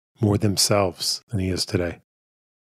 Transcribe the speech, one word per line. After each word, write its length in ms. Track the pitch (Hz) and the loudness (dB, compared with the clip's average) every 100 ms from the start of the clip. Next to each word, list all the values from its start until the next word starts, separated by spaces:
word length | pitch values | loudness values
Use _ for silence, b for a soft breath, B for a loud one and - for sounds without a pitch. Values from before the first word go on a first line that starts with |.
| _ _ | _ _
more 200 | 107 101 | 2 2
themselves 840 | 107 92 - 104 95 - - - - | 2 0 2 2 2 -2 -6 -6 -6
than 120 | 101 | -4
he 100 | 92 | -2
is 160 | 87 - | -2 -2
today. 340 | 95 87 - _ _ _ _ _ _ _ | -2 -2 -6 _ _ _ _ _ _ _